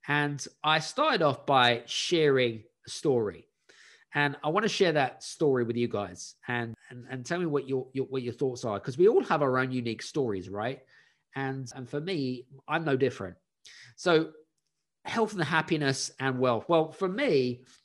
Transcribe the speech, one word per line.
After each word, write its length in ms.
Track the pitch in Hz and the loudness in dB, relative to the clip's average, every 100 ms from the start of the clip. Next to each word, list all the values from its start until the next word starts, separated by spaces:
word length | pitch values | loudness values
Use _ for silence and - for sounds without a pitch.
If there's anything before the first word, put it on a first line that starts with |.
| - | 0
And 400 | 147 147 147 - _ | 0 0 -4 -10 _
I 160 | 151 156 | 0 0
started 440 | 156 - 311 240 | 0 0 2 4
off 220 | 156 127 | 2 2
by 380 | - 135 120 117 - | 2 6 6 4 -2
sharing 760 | - - 170 151 135 120 113 - _ - | -6 0 2 4 4 2 -2 -14 _ -16
a 40 | |
story. 580 | - 160 127 104 87 - _ _ - - - _ | -4 0 0 0 -6 -20 _ _ -20 -20 -20 _
And 220 | 147 147 139 | -2 -2 -2
I 40 | 151 | -2
wanna 180 | 180 220 | 0 0
share 240 | - 190 | 2 2
that 320 | 151 131 - | 4 0 -2
story 400 | - - 151 131 | -16 0 2 2
with 120 | 113 113 | 0 -2
you 120 | 120 | -2
guys 480 | 104 98 85 - - - | -2 -6 -10 -18 -16 -8
and, 300 | 120 117 117 - | -6 -6 -10 -16
and, 160 | 123 123 | -18 -12
and 160 | 131 123 | -12 -6
tell 140 | 170 | -4
me 60 | 175 | 0
what 220 | 143 131 | -2 -2
your, 200 | 131 127 | -6 -4
your, 100 | 135 | -6
what 180 | 127 131 | -4 -4
your 120 | 120 | -6
thoughts 300 | 117 135 123 | -2 -4 -2
are, 140 | 120 101 | -4 -4
'cause 180 | - 127 | -6 4
we 120 | 185 | 6
all 160 | 370 | 6
have 180 | - 160 | 2 2
our 160 | 143 127 | 2 2
own 140 | 131 | 0
unique 300 | 127 117 110 | -2 -4 -6
stories, 460 | - 151 127 98 90 | -6 -4 -2 -2 -6
right? 340 | 101 117 135 _ _ _ _ _ | -6 -6 -6 _ _ _ _ _
And, 340 | 139 135 135 127 | -8 -6 -6 -10
and 140 | 135 120 | -12 -8
for 120 | 147 | -8
me, 460 | 160 180 131 127 - 135 - | -4 -4 -4 -6 -12 -20 -4
I'm 160 | 156 | -2
no 120 | 156 131 | 0 2
different. 380 | 131 - 92 90 _ _ - - - - | 2 0 -12 -12 _ _ -20 -20 -20 -4
So 380 | 180 160 156 - _ _ _ _ _ _ | 4 4 2 -8 _ _ _ _ _ _
health 280 | - 233 214 | -6 -2 -2
and 100 | 202 | 0
happiness 680 | 143 160 156 160 143 131 - - | 0 0 0 0 0 -2 -6 -2
and 180 | 135 127 | -2 2
wealth. 300 | 127 113 - | 2 2 2
Well, 240 | 165 151 | 2 2
for 160 | - 190 | -2 -4
me, 560 | 202 277 151 123 123 - - | -2 0 2 0 -4 -12 -20